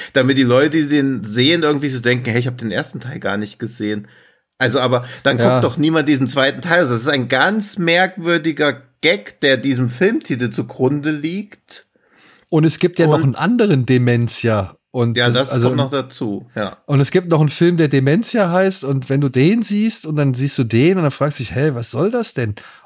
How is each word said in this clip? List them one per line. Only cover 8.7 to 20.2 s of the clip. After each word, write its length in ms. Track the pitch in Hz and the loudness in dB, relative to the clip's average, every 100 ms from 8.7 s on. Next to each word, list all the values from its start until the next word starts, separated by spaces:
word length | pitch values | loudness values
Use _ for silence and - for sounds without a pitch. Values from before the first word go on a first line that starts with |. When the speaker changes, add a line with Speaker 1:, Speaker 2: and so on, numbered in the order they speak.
| 123 - _ | -2 -10 _
Speaker 1:
Gag, 400 | 151 202 - - | 0 0 -4 -2
der 160 | 139 127 | 2 2
diesem 320 | 135 123 123 | 0 0 -2
Filmtitel 600 | - 190 285 - 131 123 | 0 0 0 -4 -4 -4
zugrunde 640 | 117 117 - 131 147 147 | -4 -8 -2 -2 0 -4
liegt. 720 | 151 156 190 208 - - - _ _ _ _ _ _ - | -4 -4 -6 -10 -16 -20 -20 _ _ _ _ _ _ -2
Speaker 2:
Und 160 | 160 156 | 2 2
es 140 | - | 2
gibt 200 | 180 175 | 0 2
ja 60 | 160 | 4
noch 60 | 147 | 4
Speaker 1:
Und 80 | |
Speaker 2:
einen 120 | 139 120 | 2 0
anderen 500 | 170 247 208 143 117 | 0 2 4 2 4
Dementia. 880 | 127 123 120 117 - 117 107 92 - _ | 2 4 2 0 -2 0 0 -2 -8 _
Und 260 | 127 120 117 | -2 0 2
Speaker 1:
Ja, 120 | 120 | 2
Speaker 2:
das, 80 | 120 | 2
Speaker 1:
das 160 | 135 | 0
Speaker 2:
also 160 | 127 123 | 0 2
Speaker 1:
kommt 100 | 123 | 0
noch 120 | 131 | -2
dazu, 580 | 139 127 - 117 101 - - | -4 -6 -8 -6 -6 -8 -8
ja. 220 | 98 - - | -8 -8 -2
Speaker 2:
Und 140 | 139 | 0
es 100 | 139 | 2
gibt 160 | 185 180 | 0 2
noch 120 | 160 | 2
einen 80 | 151 | 2
Film, 280 | - 170 175 | 2 2 2
der 100 | 156 | 2
Dementia 640 | 139 135 170 233 233 180 | 2 2 2 0 0 0
heißt, 340 | 180 190 190 | 2 0 0
und 260 | 135 135 123 | -2 -4 -2
wenn 120 | 139 | 0
du 80 | 143 | 0
den 320 | 127 151 233 | 2 2 2
siehst, 460 | 214 208 220 - 156 | 0 0 0 -2 -4
und 80 | |
dann 180 | 151 | -2